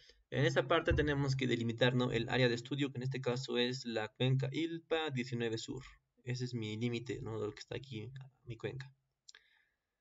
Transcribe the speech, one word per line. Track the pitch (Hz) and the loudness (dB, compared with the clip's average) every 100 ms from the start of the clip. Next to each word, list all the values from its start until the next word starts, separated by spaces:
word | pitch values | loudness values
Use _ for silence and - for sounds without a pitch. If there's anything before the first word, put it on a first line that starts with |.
| - - _ | -20 -20 _
En | - | 2
esta | 156 156 135 | 4 4 4
parte | 165 165 | 4 4
tenemos | 160 151 143 139 | 4 4 4 2
que | 135 123 | 2 2
delimitar, | 117 117 113 127 | 2 0 2 4
¿no?, | 127 123 | 4 2
el | 113 113 | 2 2
área | 123 127 | 4 4
de | 117 | 2
estudio, | - 139 139 | -2 -2 -2
que | 123 | -2
en | |
este | 131 131 | -4 -2
caso | 127 127 135 120 | -2 -2 0 0
es | 123 131 120 | 0 0 -4
la | 110 107 | -4 -4
cuenca | - 127 131 135 | 0 2 2 0
ILPA | 139 165 165 - 160 156 | -2 -4 -4 -2 0 0
diecinueve | 131 120 117 117 110 | -2 -2 -2 -2 -2
Sur. | - 127 - - _ _ | -4 -10 -12 -20 _ _
Ese | 120 123 | -8 -6
es | 123 | -4
mi | 117 110 107 | -4 -4 -2
límite, | 120 120 - 104 | -2 -2 -4 -6
¿no?, | 107 110 | -4 -4
de | 104 | -4
lo | |
que | - | -6
está | - 113 | -10 -10
aquí, | 131 107 107 135 - _ | -8 -10 -10 -12 -16 _
mi | - 110 | -14 -8
cuenca. | 104 131 - - _ _ - - _ _ _ _ _ _ | -8 -8 -12 -18 _ _ -20 -20 _ _ _ _ _ _